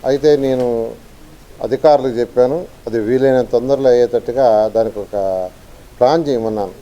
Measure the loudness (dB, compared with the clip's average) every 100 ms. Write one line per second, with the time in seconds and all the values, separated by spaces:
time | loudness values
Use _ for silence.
0 | -2 2 2 2 2 0 -2 -2 -4 -10
1 | -20 -20 -20 -20 -20 -12 -6 0 2 2
2 | 0 -4 -2 0 0 0 -8 -14 -6 -4
3 | 0 0 2 2 0 -2 0 0 2 2
4 | 2 0 -4 0 2 4 2 0 -2 -4
5 | -8 -4 -4 -4 -8 -12 -20 -20 -20 -2
6 | 0 2 0 -2 -2 -4 -6 -10